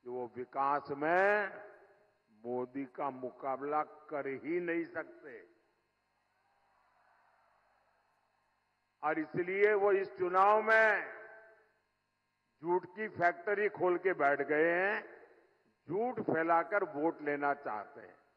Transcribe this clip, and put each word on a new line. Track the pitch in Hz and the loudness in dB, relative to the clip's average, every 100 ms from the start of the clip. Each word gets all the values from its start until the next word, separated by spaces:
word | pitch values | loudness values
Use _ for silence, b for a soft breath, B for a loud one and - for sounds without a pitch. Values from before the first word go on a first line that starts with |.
| 123 | -8
कि | |
वो | 127 120 117 | -6 -6 -8
विकास | 123 139 139 143 143 139 | -8 -2 2 0 -2 -2
में | 151 180 196 208 196 - - - - _ _ _ _ 107 | 2 4 4 2 0 -8 -18 -20 -20 _ _ _ _ _
मोदी | 117 123 123 135 135 - | -6 -4 -4 -8 -10 -6
का | 143 | -8
मुकाबला | 127 127 - 139 131 143 151 147 - - | -6 -10 -8 -6 -6 -2 -2 -4 -10 -10
कर | 151 135 131 | -8 -6 -6
ही | 123 175 | -4 -4
नहीं | 175 170 165 | -2 -4 -4
सकते, | 170 147 - 151 117 87 _ _ _ _ _ _ _ _ _ _ _ _ _ _ _ _ _ _ _ _ _ _ _ _ _ _ _ _ _ _ _ _ _ _ _ | -8 -12 -14 -20 -20 -20 _ _ _ _ _ _ _ _ _ _ _ _ _ _ _ _ _ _ _ _ _ _ _ _ _ _ _ _ _ _ _ _ _ _ _
और | 147 160 | -2 -2
इसलिए | 151 165 175 190 208 208 | -2 -4 -2 4 4 4
वो | 202 | 4
इस | 196 190 - | 2 0 -4
चुनाव | 180 185 196 214 | 0 4 6 6
में | 214 220 220 196 151 - - - - - _ _ _ _ _ _ _ _ _ _ | 6 6 6 4 -2 -12 -18 -20 -20 -20 _ _ _ _ _ _ _ _ _ _
झूठ | 160 180 175 | -2 -2 -2
की | 202 214 | -8 -8
फैक्ट्री | 180 175 175 - 202 208 | 0 0 0 -2 0 0
खोल | 180 180 175 | 2 0 2
के | 190 170 | 0 2
बैठ | 143 143 143 | 2 2 2
गए | 151 165 | 2 4
हैं, | 170 196 220 - - - - _ _ _ _ - | 2 0 -2 -8 -20 -20 -20 _ _ _ _ -6
झूठ | 180 240 240 | -2 -2 -2
फैलाकर | - 156 165 165 165 156 170 143 | -2 0 2 2 2 -2 -2 -2
वोट | 160 160 | -2 -2
लेना | 147 147 143 139 | -4 -2 0 -2
चाहते | 135 107 98 - | -4 -8 -10 -16
हैं। | 101 - _ | -20 -20 _